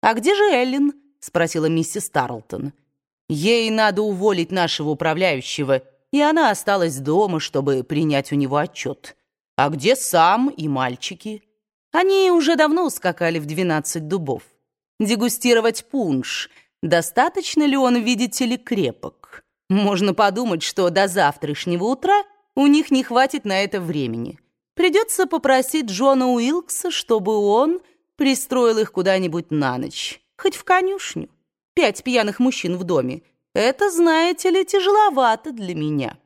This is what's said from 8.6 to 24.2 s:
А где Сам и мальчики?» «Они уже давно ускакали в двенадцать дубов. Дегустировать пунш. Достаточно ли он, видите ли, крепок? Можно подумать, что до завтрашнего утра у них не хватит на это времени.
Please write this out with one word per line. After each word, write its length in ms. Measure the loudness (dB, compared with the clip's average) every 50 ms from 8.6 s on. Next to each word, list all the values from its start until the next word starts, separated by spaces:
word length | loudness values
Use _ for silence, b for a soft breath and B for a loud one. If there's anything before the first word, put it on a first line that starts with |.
| -2 -2 _ -10 -8 -8 -8 _ -14 -20 -20 _ _ _ _ _ _ _ _ 0
А 120 | 0 0
где 260 | 0 0 2 0 0
Сам 540 | 2 0 0 2 4 4 6 4 2 2 -2
и 180 | -2 -4 -6 -4
мальчики?» 760 | -2 -2 -2 -4 -4 -8 -10 -12 -12 -10 -12 -12 -12 -12 _ _ _ _ _ _ _ _ _ _
«Они 400 | -2 0 2 2 4 4 4 4
уже 240 | 4 4 4 2 4
давно 300 | 4 4 2 2 0 0
ускакали 540 | -2 -4 -4 -4 -4 -2 -2 -2 -2 -2 -2
в 60 | -4
двенадцать 640 | -6 -4 -2 -2 0 0 -2 -2 -4 -8 -8 -6 -4
дубов. 360 | -6 -4 -4 -4 -6 -6 -8 _ _ _ _ _ _ _ _ _ _ _
Дегустировать 840 | -2 -2 0 0 0 -2 -2 -2 2 4 4 4 4 2 -2 -2 -10
пунш. 640 | _ -4 -4 -2 0 -2 -2 -2 -4 -8 -8 -8 -10 b b b b b _
Достаточно 840 | -2 0 0 0 0 0 0 0 0 0 0 -4 -8 -2 0 2 2
ли 100 | 2 2
он, 220 | 2 2 2 2 2
видите 480 | 2 0 0 0 -2 -4 -2 -2 -2
ли, 120 | -2 -2 -4
крепок? 840 | _ -4 -2 0 0 -2 -4 _ -14 -14 _ _ -20 _ -20 -20 _ _ _ _ _ _
Можно 440 | 0 2 2 2 0 2 0 0 2
подумать, 500 | 2 2 2 2 0 -2 -2 -2 -4 -4
что 260 | -6 -2 0 0 2
до 180 | 2 2 0 2
завтрашнего 760 | 2 2 2 2 2 -2 -6 -6 -6 -6 -4 -4 -2 -2 0
утра 380 | -2 -2 -2 0 2 2 2 2 _ _ _ _ _ _
у 120 | 2 4 6
них 220 | 6 4 4 2
не 120 | 0 0 0
хватит 400 | 0 2 2 2 2 0 -6 -4
на 200 | -2 -2 -2 -2
это 180 | -2 -4 -6
времени. 580 | -4 -4 -4 -4 -4 -4 -4 -6